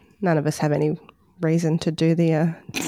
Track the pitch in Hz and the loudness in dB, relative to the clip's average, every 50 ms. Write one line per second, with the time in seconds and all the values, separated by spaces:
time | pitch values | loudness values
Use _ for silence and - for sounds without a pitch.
0 | - _ _ _ 208 180 160 151 147 156 147 - - 151 147 147 151 151 160 - | -20 _ _ _ 0 0 0 2 0 -2 -2 -2 -2 0 0 0 0 0 -2 -4
1 | - - _ _ _ _ _ - 170 160 160 170 170 156 160 165 - 170 156 - | -10 -20 _ _ _ _ _ -4 -2 0 0 2 2 0 -2 0 -2 -4 -2 0
2 | 165 165 165 165 170 165 160 151 165 165 165 - - - - - - | 2 2 2 4 2 2 2 2 0 0 -2 -6 -14 -12 -8 -8 -4